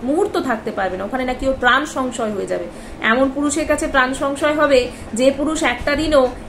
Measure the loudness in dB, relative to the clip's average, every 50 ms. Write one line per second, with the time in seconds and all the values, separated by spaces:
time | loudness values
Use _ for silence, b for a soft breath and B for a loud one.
0 | -4 -2 0 0 0 0 0 -2 -2 -2 -2 -4 -4 -6 -4 -4 -4 -4 -4 -6
1 | -6 -4 -4 -4 -2 -4 -4 -2 0 -2 0 2 2 4 4 4 2 -2 -4 -4
2 | -4 -4 -4 -4 -4 -4 -4 -4 -4 -4 -4 -6 -6 -8 B B B B B B
3 | 0 2 2 4 2 2 2 0 0 0 0 0 0 0 0 0 0 0 2 2
4 | 2 2 0 -2 -2 -2 -2 0 0 0 2 4 4 4 6 4 4 B B B
5 | B -6 0 2 4 4 4 2 0 -2 0 0 0 0 0 -2 -2 -2 0 0
6 | 2 4 4 4 4 4 0 -6 -12